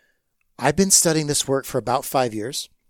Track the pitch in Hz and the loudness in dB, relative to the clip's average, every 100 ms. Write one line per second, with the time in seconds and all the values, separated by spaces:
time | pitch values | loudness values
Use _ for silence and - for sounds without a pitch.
0 | _ _ _ _ _ - 131 151 196 - | _ _ _ _ _ -4 0 2 4 4
1 | 170 160 147 143 - 135 - 131 110 127 | 4 2 0 -2 0 -2 -2 -4 0 -2
2 | - 135 127 107 113 151 - _ _ | 0 0 0 -2 -6 -8 -10 _ _